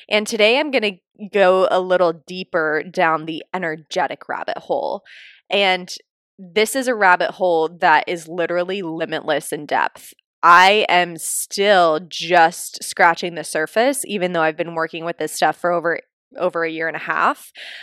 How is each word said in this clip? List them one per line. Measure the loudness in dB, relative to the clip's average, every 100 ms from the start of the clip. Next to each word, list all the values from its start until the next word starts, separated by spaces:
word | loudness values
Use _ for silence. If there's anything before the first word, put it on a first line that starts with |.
| -4
And | -2 -2
today | 2 2 2
I'm | 0
gonna | -2 -2 -6 _ -20 -4
go | 2 4 4 4
a | 2
little | 2 2 2
deeper | -2 -10 -12 -6 -4 -2 -4
down | -4 0 0 0 -4
the | -10 -10
energetic | -8 -8 -8 -8 -4 -4 -6 -10
rabbit | -10 -8 -8
hole. | -6 -6 -4 -8 _ -20 -20 _ -4
And | 0 0 0 -6 -16 _ _ _ _
this | -6 -2 0 -2
is | -4
a |
rabbit | 0 2 4 0
hole | -2 0 2 0 0
that | 4 4 2
is | -8 -8
literally | -6 -4 -2 -4 -6
limitless | -6 -6 -6 -6 -2 -4 -2
in | -10 -2
depth. | 0 0 -4 -20 -20 _ 0
I | 6 8 8 4 2
am | 2 0 -6
still | -8 -8 -8 -2 4 4 4 2 -4
just | -10 2 4 4 0 -14 -14
scratching | -8 2 2 2 -4
the | -8
surface, | -8 -6 -4 0 0 -2 -6
even | -4 -2
though | 0
I've | 0 -2
been | -6 -4
working | -6 -6
with | -8 -6
this | -6
stuff | 0 0 0
for | -2
over, | 0 -2 -4 -8 _ _ -4
over | -4 -2
a | -6
year | -4 -6
and | -8
a |
half. | -6 0 0 -2 -12 -20 -18 -18